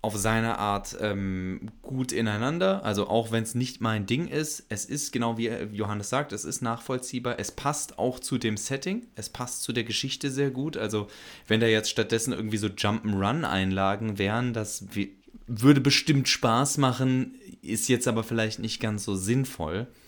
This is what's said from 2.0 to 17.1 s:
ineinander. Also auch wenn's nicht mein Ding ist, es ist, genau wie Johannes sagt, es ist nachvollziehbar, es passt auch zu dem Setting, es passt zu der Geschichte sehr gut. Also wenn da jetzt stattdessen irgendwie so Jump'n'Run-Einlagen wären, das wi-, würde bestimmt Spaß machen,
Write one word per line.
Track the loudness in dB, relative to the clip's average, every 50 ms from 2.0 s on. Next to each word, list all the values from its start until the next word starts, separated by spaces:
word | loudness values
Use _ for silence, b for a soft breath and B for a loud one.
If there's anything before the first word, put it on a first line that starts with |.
| -2 -2
ineinander. | 0 0 0 2 0 0 0 0 0 2 2 2 2 0 0
Also | 0 0 0 0 2
auch | 2 0 2 2
wenn's | 0 -2 -2 0 -2
nicht | -4 -4 -4 -6 -2
mein | -2 0 0 0 0
Ding | 0 -2 -2 -2 -2
ist, | -2 -4 -4 -4 -6 -10 -8 _
es | -8 -8 -6
ist, | -6 -6 -6 -6 -4
genau | -2 -2 0 0 0 0
wie | -2 -2 -2 -4 -6 -6
Johannes | -4 -4 -2 -2 -2 -4 -4 -2
sagt, | -2 -2 -2 -2
es | -6 -8 -6
ist | -6 -6 -4
nachvollziehbar, | -2 -4 -4 -4 -4 -4 -4 -4 -4 -6 -8 -4 -4 -4 -4 -4
es | -6 -6
passt | -8 -4 -2 -2 -2 -2 -6 -10 -6 -2
auch | -2 -2 -2 -4
zu | -6 -4 -4
dem | 0 0 0 -2 -2
Setting, | -4 -4 -6 -4 -4 -4 -4 -4 -6 -10 _
es | -12 -12 -12
passt | -8 -8 -8 -8 -6 -8
zu | -6 -2
der | -2 -2 -2
Geschichte | -2 -4 -4 -2 -4 -4 -4 -4 -4
sehr | 0 0 0 0
gut. | 0 -2 -6 -4 -4
Also | -4 -4 0 0 -2 -2 -4 B B B B B B B
wenn | 2 4 4
da | 6 6
jetzt | 6 4 4 0
stattdessen | 0 0 2 2 2 0 2 0 -2
irgendwie | -2 -2 -2 0 0
so | 0
Jump'n'Run-Einlagen | -2 -2 2 2 2 2 2 0 0 0 2 2 2 2 0 0 0 2 2 2 2 2 2 2 2 2 0 -2 -4 0 0
wären, | 0 2 2 2 0 0
das | 0 -2 -4 -4 -6 -10 -10 -6 -4
wi-, | -4 -4 -4 -6 _ _ -20 -20 -20 -10
würde | -8 -4 6 8 8 8 10
bestimmt | 8 6 4 4 4 4 4 4 4 2
Spaß | 0 2 4 4 4 4 4 2 2
machen, | 4 4 2 4 2 2 2